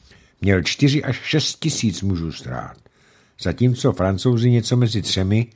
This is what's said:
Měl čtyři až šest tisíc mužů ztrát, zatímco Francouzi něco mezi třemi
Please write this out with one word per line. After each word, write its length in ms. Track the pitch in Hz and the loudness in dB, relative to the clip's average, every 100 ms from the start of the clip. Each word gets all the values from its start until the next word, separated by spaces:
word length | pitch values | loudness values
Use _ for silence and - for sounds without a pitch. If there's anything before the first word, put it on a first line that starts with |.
| _ - _ _ | _ -20 _ _
Měl 220 | 98 92 | 2 2
čtyři 400 | 80 - 143 143 | 2 2 2 2
až 180 | - 120 | -2 -6
šest 360 | - 156 - - | -2 -2 -2 -4
tisíc 420 | 160 - 113 82 | -4 0 -2 -2
mužů 300 | 98 87 82 | -2 -2 -4
ztrát, 460 | - - 62 55 - _ _ _ _ _ _ | -8 -10 -10 -10 -16 _ _ _ _ _ _
zatímco 500 | 113 - 123 123 131 | -6 2 2 2 -2
Francouzi 580 | - 98 95 127 117 123 | 0 0 0 0 2 2
něco 260 | 120 107 123 | 2 2 0
mezi 240 | 120 107 | 2 0
třemi 460 | - 95 95 110 117 | -2 -2 0 0 0